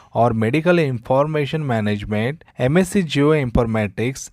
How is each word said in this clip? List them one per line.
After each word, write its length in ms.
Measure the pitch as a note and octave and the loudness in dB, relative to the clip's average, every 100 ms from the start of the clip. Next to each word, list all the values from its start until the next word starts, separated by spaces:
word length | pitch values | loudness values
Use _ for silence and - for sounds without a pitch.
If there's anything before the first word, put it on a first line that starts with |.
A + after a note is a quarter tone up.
| - | -6
और 180 | A#2 A#2+ | 0 2
मेडिकल 460 | A2+ A2 D3 E3 F3 | 2 0 0 2 2
इन्फॉर्मेशन 840 | D3 B2 - C3 D3+ D3+ C#3 D#3+ | 0 -4 0 0 0 -2 -4 -4
मैनेजमेंट, 840 | C#3+ A2+ G#2 G#2 G2+ G#2+ A#2 D#3 _ - | -2 -2 0 -2 -4 -4 -4 -6 _ -4
एमएससी 420 | B2+ E3 F#3 G#3 | 0 2 2 0
जियोइन्फॉर्मेटिक्स, 1300 | E3 C#3 D3 D#3 B2+ A2+ A#2 A2 G#2 G#2 A#2 C3+ - | 0 2 2 2 2 0 0 0 -2 -2 -4 -6 -14